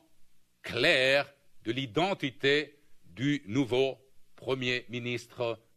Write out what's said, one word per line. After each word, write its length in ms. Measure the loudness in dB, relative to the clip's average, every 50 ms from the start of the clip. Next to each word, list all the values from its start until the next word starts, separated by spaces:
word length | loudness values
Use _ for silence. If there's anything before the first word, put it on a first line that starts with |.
| _ _ -20 -20 -20 -20 -20 -20 -20 _ _ _ -12
claire 680 | -8 -2 2 4 4 4 6 6 4 4 4 2 -2 -8 _ _ -20 -20 -8 -6
de 80 | -4 -4
l'identité 1080 | -4 -4 -2 0 0 0 0 0 -2 -4 -6 -4 0 2 2 2 2 0 -2 -8 _ -20 -20 -20 -20 -20
du 380 | -18 -8 -4 -2 0 0 -2 -4
nouveau 520 | -2 -2 0 0 2 2 2 2 0 -2 -6 -14 -20 -20 -20 -20 -20 -20
premier 480 | -10 -6 -4 -4 -2 -2 -2 -2 -2 -4 -6
ministre 720 | -8 -6 -4 -4 -6 -6 -8 -10 -8 -4 -4 -4 -4 -6 -10 _ _